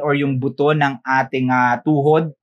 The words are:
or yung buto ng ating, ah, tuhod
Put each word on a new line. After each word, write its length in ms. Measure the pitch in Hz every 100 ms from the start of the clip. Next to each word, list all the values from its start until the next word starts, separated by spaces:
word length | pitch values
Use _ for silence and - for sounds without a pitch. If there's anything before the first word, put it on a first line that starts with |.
or 80 | 147
yung 240 | 143 143 131
buto 400 | 135 131 143 156
ng 240 | 143 127
ating, 480 | - 131 135 135 127
ah, 320 | 127 123 120
tuhod 560 | 151 151 143 156 160 -